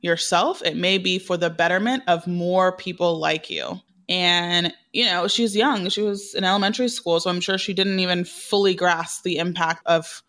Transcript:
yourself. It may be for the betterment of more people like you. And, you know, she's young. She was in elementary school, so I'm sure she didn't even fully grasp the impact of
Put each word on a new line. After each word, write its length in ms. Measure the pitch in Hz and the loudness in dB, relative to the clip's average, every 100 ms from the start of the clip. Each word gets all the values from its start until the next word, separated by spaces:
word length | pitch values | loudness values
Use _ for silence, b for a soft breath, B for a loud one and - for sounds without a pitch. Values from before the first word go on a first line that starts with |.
yourself. 600 | 175 165 - 175 240 370 - | 0 0 2 2 2 0 -4
It 100 | 160 | 0
may 220 | 185 190 | 0 2
be 220 | 185 185 | 0 -2
for 180 | 185 180 | -2 -2
the 140 | 170 | 0
betterment 500 | 165 170 185 220 254 - | 0 2 2 0 -2 0
of 180 | 170 180 | 0 0
more 500 | 175 175 185 180 185 | -2 2 2 2 0
people 440 | 185 175 175 165 | -10 -2 0 0
like 320 | 156 156 - | 0 -2 -4
you. 280 | - - 185 _ _ - | -8 -6 -8 _ _ -4
And, 640 | 180 180 175 175 175 175 - _ | 0 2 2 2 0 0 -4 _
you 120 | - 240 | -2 0
know, 220 | 180 185 | 0 0
she's 280 | - 233 202 | 2 0 2
young. 340 | 262 240 185 | 2 2 -2
She 120 | - | -2
was 320 | 208 202 - | -2 -4 -6
in 100 | - | -2
elementary 460 | 185 202 196 220 247 | 0 2 0 0 -2
school, 300 | 247 - 170 | -2 0 0
so 100 | 180 | 2
I'm 100 | 180 | -2
sure 200 | 175 190 | -2 -2
she 140 | - | -2
didn't 260 | 190 190 190 | -2 0 0
even 260 | 185 175 175 | 0 0 -2
fully 480 | - - 202 196 | -8 -2 2 4
grasp 480 | 180 180 165 165 - | 4 2 2 -2 -6
the 160 | 180 160 | -4 -2
impact 480 | 170 165 165 170 - | -2 -2 -2 -2 2
of 380 | 165 160 - | 2 0 -16